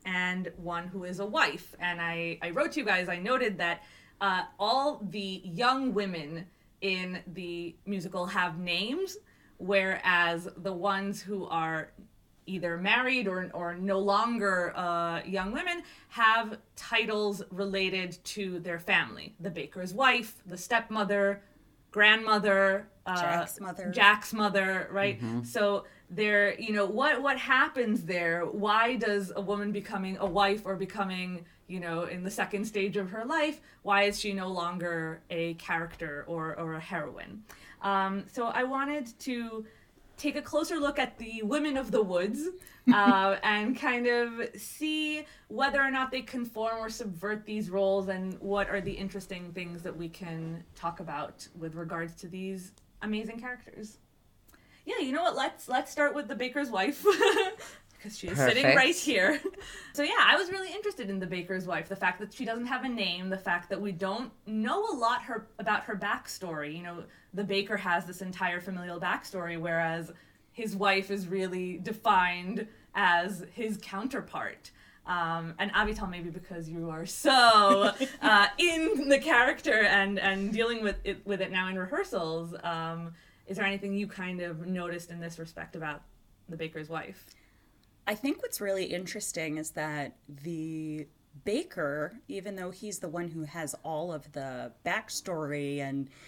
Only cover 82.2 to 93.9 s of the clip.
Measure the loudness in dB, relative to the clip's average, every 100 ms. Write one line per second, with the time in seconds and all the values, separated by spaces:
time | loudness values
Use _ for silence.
82.2 | -2 -4 -6 -6 -4 -4 -4 -6 -10 -14
83.2 | -20 _ -8 -2 -2 -2 -4 -4 -4 -6
84.2 | -6 -6 -6 -6 -4 -4 -4 -8 -10 -10
85.2 | -10 -10 -12 -12 -12 -8 -8 -8 -14 -20
86.2 | _ _ -14 -8 -8 -8 -8 -8 -8 -14
87.2 | -20 -20 _ _ _ _ _ _ -6 -4
88.2 | -2 -4 -6 -4 -2 -2 -2 -4 -6 -8
89.2 | -6 -4 -4 -4 -6 -6 -4 -4 -6 -10
90.2 | -20 -12 -8 -6 -6 -6 -6 -8 -10 _
91.2 | _ -10 -2 -2 -2 -4 -2 -2 -4 -8
92.2 | -10 -10 -8 -8 -8 -8 -10 -8 -6 -6
93.2 | -6 -6 -8 -6 -8 -8 -6